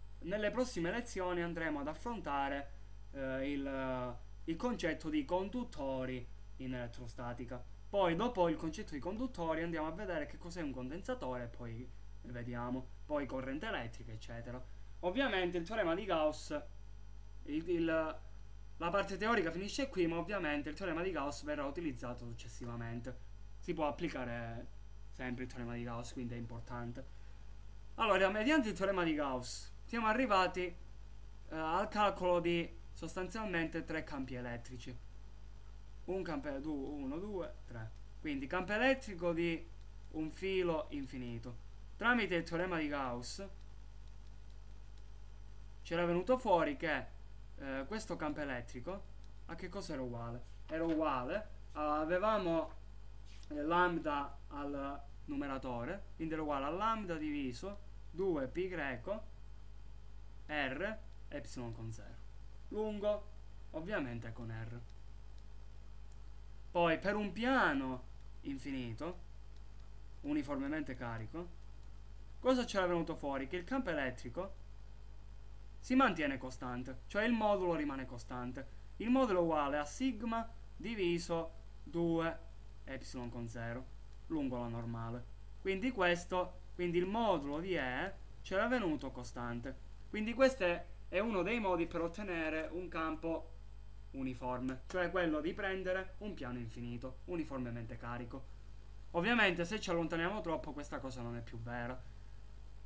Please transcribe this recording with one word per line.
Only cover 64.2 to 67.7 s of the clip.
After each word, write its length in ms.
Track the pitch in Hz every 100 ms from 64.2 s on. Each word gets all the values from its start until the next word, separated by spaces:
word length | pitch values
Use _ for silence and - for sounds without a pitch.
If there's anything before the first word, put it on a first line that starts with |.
| 113
con 180 | 113 113
R. 300 | 113 113 117 113 - - - - - - - - - - - - - - - - - -
Poi 260 | 175 170 160
per 180 | 196 208
un 160 | 208
piano 680 | 180 240 262 180